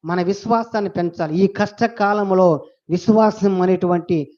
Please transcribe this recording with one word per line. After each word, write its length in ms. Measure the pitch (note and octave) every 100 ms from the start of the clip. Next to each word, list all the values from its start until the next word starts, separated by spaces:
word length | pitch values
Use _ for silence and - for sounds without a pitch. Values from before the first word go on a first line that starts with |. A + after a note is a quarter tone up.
మన 160 | D#3+ F3 F3
విశ్వాసాన్ని 640 | G3 G#3+ A3+ A3+ G#3+ G3 F3+
పెంచాలి. 360 | F3 E3+ D#3 E3
ఈ 20 | G3 G3+
కష్టకాలంలో 880 | G3+ - A3+ A#3 G3+ G#3 G3 F#3 F3+ D3+ - _ -
విశ్వాసం 600 | F3 - G#3+ G#3+ G#3 G3 F#3 F#3
అనేటువంటి 520 | F#3 F3+ F3 E3+ E3 C#3